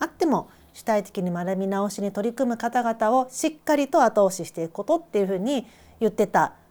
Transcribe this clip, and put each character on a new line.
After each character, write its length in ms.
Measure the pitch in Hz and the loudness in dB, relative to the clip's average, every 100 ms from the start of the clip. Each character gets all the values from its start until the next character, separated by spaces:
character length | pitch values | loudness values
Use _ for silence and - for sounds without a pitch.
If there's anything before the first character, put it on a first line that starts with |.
あ 60 | 311 | -8
っ 20 | |
て 160 | - | -2
も、 240 | 339 214 - - _ | 0 0 -2 -14 _
主 120 | - | -10
体 200 | - 214 | -2 -2
的 180 | 202 - | -2 -6
に 80 | 180 | -4
学 240 | 175 175 | -4 -4
び 120 | 190 190 | -2 -2
直 240 | 196 202 | -2 -4
し 100 | 202 | -4
に 120 | 196 | -6
取 180 | 202 214 | -4 -4
り 40 | |
組 180 | 233 254 | -2 -2
む 40 | 233 | -2
方 260 | 233 247 | -2 -2
々 280 | 233 226 220 | -2 0 2
を 160 | 254 254 | 2 0
し 200 | - 320 | -2 -4
っ 100 | 311 | -4
か 180 | - 294 | 0 0
り 120 | 277 | 2
と 140 | 330 | 4
後 220 | 233 220 | 4 4
押 100 | 196 | 2
し 120 | 185 160 | 0 -8
し 60 | |
て 120 | - | -8
い 40 | 165 | -8
く 40 | |
こ 120 | - | -6
と 120 | 202 330 | -2 -2
っ 60 | |
て 180 | 320 208 | 0 -2
い 40 | |
う 20 | 190 | 0
ふ 60 | |
う 40 | 190 | -2
に 280 | 220 277 - - - - | -2 -4 -6 -14 -20 -2
言 80 | 220 | -2
っ 40 | |
て 140 | 214 196 | 0 2
た 280 | 185 151 - _ | 2 2 -2 _